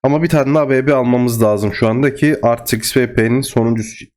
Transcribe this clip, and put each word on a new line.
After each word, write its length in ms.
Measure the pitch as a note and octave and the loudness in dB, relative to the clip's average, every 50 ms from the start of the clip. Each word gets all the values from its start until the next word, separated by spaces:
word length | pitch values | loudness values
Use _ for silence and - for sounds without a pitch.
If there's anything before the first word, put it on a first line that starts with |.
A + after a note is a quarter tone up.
Ama 200 | - C3+ C#3+ D#3 | 0 0 0 0
bir 60 | E3+ E3+ | 0 0
tane 260 | E3+ D3+ C3+ C3+ D3 | 0 0 2 2 2
daha 140 | D#3 D3 C3+ | 0 2 2
V 180 | C3+ C3 C3 | 0 0 2
B 80 | C#3+ C#3+ | 2 0
almamız 480 | C3 B2 B2 B2 B2 B2 B2 A#2 A2+ | 2 2 2 2 2 0 0 0 2
lazım 320 | A2+ G#2+ G#2 G2+ G#2+ G#2 - | 2 2 2 0 -2 -4 -2
şu 140 | - - A2 | 0 0 0
anda 260 | A2+ B2+ C#3 C#3+ C3+ | 2 2 0 0 0
ki 220 | - - D3+ D3+ - | 0 0 0 0 2
artı 280 | - A#2 A#2 A#2+ - - | 0 0 0 0 -2 -4
sekiz 260 | - A2 - - - | -4 -4 -4 -2 0
V 180 | C3+ B2 A#2+ A#2+ | 0 0 0 0
P'nin 260 | - A2+ A2+ A#2+ C3 | 0 0 2 0 -2
sonuncusu 640 | C3+ - - A#2+ A2+ A#2 A#2 A2 G#2 - - - - _ _ | -2 -2 -2 0 0 0 0 -2 -4 -8 -14 -18 -20 _ _